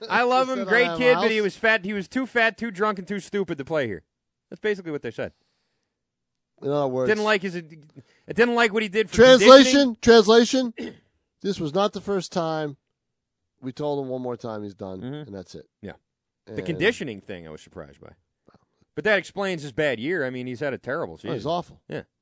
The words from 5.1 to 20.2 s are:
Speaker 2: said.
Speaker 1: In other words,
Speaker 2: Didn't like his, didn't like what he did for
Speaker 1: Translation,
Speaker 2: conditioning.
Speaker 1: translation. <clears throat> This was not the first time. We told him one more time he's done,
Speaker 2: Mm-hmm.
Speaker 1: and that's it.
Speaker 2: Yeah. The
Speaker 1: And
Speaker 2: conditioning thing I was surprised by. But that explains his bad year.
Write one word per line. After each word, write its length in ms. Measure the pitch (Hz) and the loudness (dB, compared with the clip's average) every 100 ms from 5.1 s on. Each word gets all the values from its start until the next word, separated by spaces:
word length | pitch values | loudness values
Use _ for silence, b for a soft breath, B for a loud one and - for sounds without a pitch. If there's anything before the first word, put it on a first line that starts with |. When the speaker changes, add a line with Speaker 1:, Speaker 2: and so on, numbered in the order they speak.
Speaker 2:
said. 220 | 110 104 _ _ _ _ _ _ _ _ _ _ _ _ _ | -10 -12 _ _ _ _ _ _ _ _ _ _ _ _ _
Speaker 1:
In 80 | 139 | -6
other 160 | 147 135 | -4 -2
words, 240 | 127 127 | -2 -2
Speaker 2:
Didn't 140 | 214 | 0
like 180 | 214 208 | 0 -2
his, 120 | 196 | -4
didn't 1000 | 175 156 160 147 - _ _ - 151 240 | -10 -16 -20 -20 -20 _ _ -10 0 0
like 180 | 233 233 | 2 0
what 120 | 208 | 0
he 40 | 214 | -2
did 220 | 202 214 | -4 -2
for 60 | - | 6
Speaker 1:
Translation, 800 | 254 254 208 262 262 277 269 220 | 8 10 12 12 10 4 2 0
Speaker 2:
conditioning. 0 | |
Speaker 1:
translation. 720 | 233 226 202 233 240 262 247 - | 6 6 8 4 4 0 -4 -8
<clears throat> 160 | 247 - _ _ _ _ | -16 -16 _ _ _ _
This 160 | 190 190 | -8 -6
was 140 | 160 | -4
not 180 | 165 202 | -2 -2
the 80 | 202 | -4
first 300 | 202 196 165 | -6 -6 -4
time. 440 | 185 160 160 151 143 _ _ _ _ _ _ _ _ | -6 -4 -4 -6 -10 _ _ _ _ _ _ _ _
We 120 | 127 | -14
told 300 | 123 147 143 | -8 -6 -4
him 60 | 135 | -6
one 140 | 127 | -8
more 140 | 127 117 | -8 -8
time 260 | 120 107 | -10 -10
he's 120 | 104 | -12
done, 260 | 95 95 95 | -12 -12 -12
Speaker 2:
Mm-hmm. 140 | 123 147 139 | -12 -12 -14
Speaker 1:
and 80 | |
that's 220 | 98 90 82 | -16 -16 -20
it. 100 | - _ | -20 _
Speaker 2:
Yeah. 100 | 98 - _ _ _ _ - | -20 -20 _ _ _ _ -14
The 80 | 107 | -12
Speaker 1:
And 60 | 98 | -10
Speaker 2:
conditioning 540 | 160 196 240 151 101 | -4 -4 -4 -12 -12
thing 280 | - 92 82 | -14 -16 -16
I 20 | |
was 100 | 78 | -20
surprised 400 | - 92 73 71 | -20 -20 -20 -20
by. 120 | - _ _ _ _ _ _ _ _ | -20 _ _ _ _ _ _ _ _
But 80 | - | -8
that 140 | 175 202 | -2 -2
explains 420 | 156 185 196 170 | -2 -8 -8 -8
his 100 | 143 | -10
bad 260 | 120 151 113 | -4 -4 -2
year. 260 | 131 180 | -4 -4